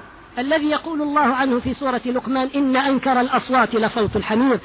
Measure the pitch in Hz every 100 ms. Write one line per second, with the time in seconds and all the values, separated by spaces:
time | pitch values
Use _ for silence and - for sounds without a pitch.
0 | - - - - 269 311 302 294 330 320
1 | 294 294 262 254 269 247 262 247 269 240
2 | 247 247 - 262 262 277 277 262 277 269
3 | 269 247 254 240 - 254 214 226 214 240
4 | 202 208 - 214 269 226